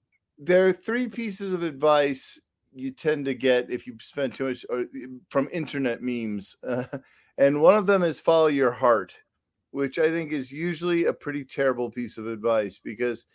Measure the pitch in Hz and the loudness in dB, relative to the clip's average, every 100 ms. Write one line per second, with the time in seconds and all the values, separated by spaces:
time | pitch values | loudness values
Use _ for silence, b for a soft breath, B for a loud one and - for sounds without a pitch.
0 | _ _ _ _ 147 180 190 185 - 233 | _ _ _ _ 2 4 6 2 -2 -2
1 | 254 - 226 190 196 185 170 135 151 147 | -2 -4 -8 -6 -6 -4 -4 0 4 6
2 | 143 135 - - _ _ _ 131 131 131 | 4 0 -8 -16 _ _ _ -10 -10 -4
3 | 156 151 135 127 131 123 123 123 127 113 | -2 -2 -2 0 4 4 2 -8 -8 -16
4 | - - 135 - 135 127 - 123 123 135 | -12 -6 -6 -4 -6 -6 -6 -6 -6 -8
5 | 131 127 _ 190 165 175 151 143 131 117 | -14 -16 _ -2 -2 -4 -6 -4 -2 -2
6 | 123 120 113 104 98 - 123 127 123 135 | -4 -4 -4 -6 -8 -12 -6 -4 -4 -10
7 | b b b - 139 147 160 208 196 196 | b b b 2 2 6 6 6 4 2
8 | 175 - - 165 160 143 131 120 127 113 | 2 0 2 4 4 4 2 4 4 4
9 | 92 - _ _ _ _ _ - 139 151 | 2 -12 _ _ _ _ _ -6 -4 0
10 | 160 165 156 147 123 139 175 156 175 170 | 0 0 -4 -6 -6 -6 -6 -4 -2 0
11 | 160 123 - 143 131 - 135 123 120 123 | 0 -2 -6 -8 -8 -2 0 0 -4 -6
12 | 117 - 110 113 110 113 101 - - 110 | -8 -8 -8 -4 0 2 0 -6 -12 -4
13 | 123 117 - | -2 -2 -10